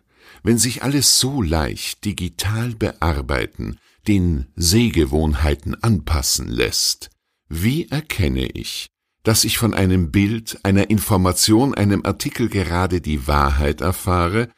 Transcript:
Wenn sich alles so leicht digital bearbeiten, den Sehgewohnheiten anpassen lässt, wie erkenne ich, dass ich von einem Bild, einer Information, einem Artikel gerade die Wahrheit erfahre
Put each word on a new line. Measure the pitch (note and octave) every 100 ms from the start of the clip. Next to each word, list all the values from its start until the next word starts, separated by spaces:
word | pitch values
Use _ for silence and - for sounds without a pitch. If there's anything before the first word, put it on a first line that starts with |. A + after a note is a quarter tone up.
| _ _ - -
Wenn | - A#2
sich | B2+ A2
alles | B2+ C#3+ A#2+ -
so | C3 C#3
leicht | E2 D#2+ C2+ - - - A2
digital | F2+ F2+ - G2+ A2 A#2+ A2
bearbeiten, | G#2+ - E2 C#2+ B1+ C#2 G1+ - G#1+ G#1+ _ _ -
den | G2+ F2+ D2 C2 -
Sehgewohnheiten | E2 A2 A#2 D#2+ C#2 D2+ D#2 C#2 D2 C#2+ - -
anpassen | A2+ G2 - D2+ C2+ - B1+
lässt, | A#1+ A#1 - - - - _ _ _ -
wie | D#2+ G#2 D3+ -
erkenne | C#3+ - - D2+ C2 B1+
ich, | - - - - _ _ _
dass | - A2
ich | G#2+ -
von | A2
einem | F#2 F#2+ F#2 D#2+
Bild, | G2 G2+ A2+ A2+ -
einer | G2+ G2 -
Information, | G#2+ - G2 F#2 F2 - A2 C3+
einem | - G2+ G2+ -
Artikel | G2 D3 - A2
gerade | F#2+ E2 F2 F#2 F2+
die | D#2+ D2 C2+
Wahrheit | D2 C#2 C#2 D2 D2+
erfahre | D#2+ - - F2+ E2+ G#2+ A#2